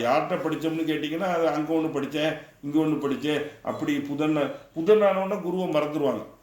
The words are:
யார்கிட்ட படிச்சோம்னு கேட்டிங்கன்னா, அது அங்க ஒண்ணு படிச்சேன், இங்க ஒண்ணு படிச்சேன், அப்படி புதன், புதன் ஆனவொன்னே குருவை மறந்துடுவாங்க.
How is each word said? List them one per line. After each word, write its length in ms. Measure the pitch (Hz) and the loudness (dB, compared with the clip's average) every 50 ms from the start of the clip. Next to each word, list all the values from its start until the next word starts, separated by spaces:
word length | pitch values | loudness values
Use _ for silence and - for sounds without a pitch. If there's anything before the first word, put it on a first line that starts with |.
யார்கிட்ட 320 | 117 120 135 151 - - 185 - | 2 2 2 2 2 0 -2 -2
படிச்சோம்னு 420 | - 160 160 - 151 160 160 160 160 151 | -2 -2 -2 -2 -2 -2 -2 -2 -2 -2
கேட்டிங்கன்னா, 400 | 156 147 147 147 156 170 196 185 175 | -2 -2 -2 -4 -4 -2 -2 0 0
அது 100 | 165 165 160 | 2 2 2
அங்க 220 | 147 151 151 151 165 | 2 0 0 0 0
ஒண்ணு 140 | 160 156 151 - | 0 0 0 -2
படிச்சேன், 400 | 139 135 139 147 151 151 156 143 - - - - _ | -2 -4 -4 -2 -2 -2 -2 -2 -4 -10 -16 -18 _
இங்க 140 | - 143 143 156 | -6 -2 0 2
ஒண்ணு 180 | 156 156 151 - 143 | 2 2 0 0 0
படிச்சேன், 380 | 139 135 120 135 151 151 139 117 - - - | -2 -2 -2 -2 -2 -2 -2 -2 -6 -10 -10
அப்படி 320 | - - 113 - 160 151 147 143 | -8 -6 -6 -4 -2 -2 -2 -2
புதன், 380 | 135 143 143 139 156 156 156 151 139 131 - - - - - | -2 -4 -2 0 0 2 2 2 0 -2 -4 -8 -14 -12 -8
புதன் 280 | 160 165 185 214 214 | 0 4 6 6 6
ஆனவொன்னே 360 | 202 196 190 190 190 190 208 190 | 6 4 4 2 0 -2 -2 -4
குருவை 260 | 180 175 175 185 185 | -4 -2 -2 -2 0
மறந்துடுவாங்க. 560 | 165 156 151 151 147 151 156 143 131 120 104 - - - - | 0 2 0 0 0 0 0 0 0 0 -2 -6 -12 -18 -20